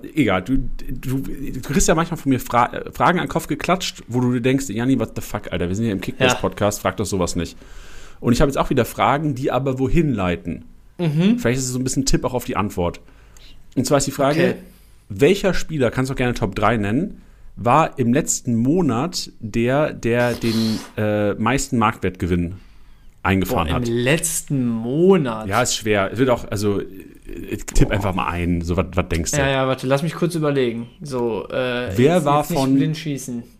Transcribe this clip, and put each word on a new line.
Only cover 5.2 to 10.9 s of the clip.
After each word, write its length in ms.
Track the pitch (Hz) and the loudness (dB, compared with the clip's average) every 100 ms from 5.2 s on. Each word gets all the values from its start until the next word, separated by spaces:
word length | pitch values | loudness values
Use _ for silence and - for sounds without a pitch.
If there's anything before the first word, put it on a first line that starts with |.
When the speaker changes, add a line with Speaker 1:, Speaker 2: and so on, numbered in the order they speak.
Speaker 1:
fuck, 300 | - 104 - | -8 -8 -6
Alter, 160 | 87 87 | -4 -2
wir 80 | 98 | -2
sind 80 | |
hier 80 | 113 | -2
im 80 | 95 | -2
Kickbase-Podcast, 800 | 117 - 127 120 95 - 104 - | -4 0 0 2 -2 0 -2 0
Speaker 2:
Ja. 20 | |
Speaker 1:
frag 140 | 95 92 | -2 -2
doch 80 | 98 | -2
sowas 300 | 98 87 87 | -2 -2 -2
nicht." 220 | 82 - - - - - - - | -6 -8 -18 -18 -16 -16 -16 -4
Und 100 | - | 2
ich 80 | 117 | 4
habe 100 | 147 | 4
jetzt 80 | 139 | 2
auch 120 | - | 0
wieder 160 | 135 110 | 0 0
Fragen, 500 | - 104 143 151 120 | 2 2 2 0 -2
die 160 | 143 | -2
aber 260 | 131 135 127 | 0 0 0
wohin 360 | 131 170 156 | 2 4 2
leiten. 500 | 110 90 87 87 69 - - - | 0 0 -2 -4 -10 -12 -20 -18